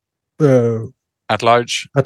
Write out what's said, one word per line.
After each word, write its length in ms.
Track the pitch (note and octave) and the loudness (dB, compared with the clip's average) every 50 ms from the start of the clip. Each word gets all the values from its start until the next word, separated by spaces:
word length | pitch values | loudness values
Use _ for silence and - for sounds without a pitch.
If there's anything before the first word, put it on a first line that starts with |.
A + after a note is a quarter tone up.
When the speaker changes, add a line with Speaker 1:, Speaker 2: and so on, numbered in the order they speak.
| _ _ _ _ _ _ _ - | _ _ _ _ _ _ _ -2
Speaker 1:
euh, 380 | D#3 C#3 C3 B2 A#2 A#2 A2+ A2 A2+ C3 _ _ _ _ _ _ _ - | 0 2 2 2 2 0 -4 -6 -8 -12 _ _ _ _ _ _ _ -6
Speaker 2:
At 80 | A2 G2+ | -6 -2
large. 460 | A#2 A#2 A#2 A#2+ A#2+ - - - - - - | 2 2 2 2 0 -4 -8 -12 -10 -6 -4
Speaker 1:
at 80 | C#3 C3+ | -4 0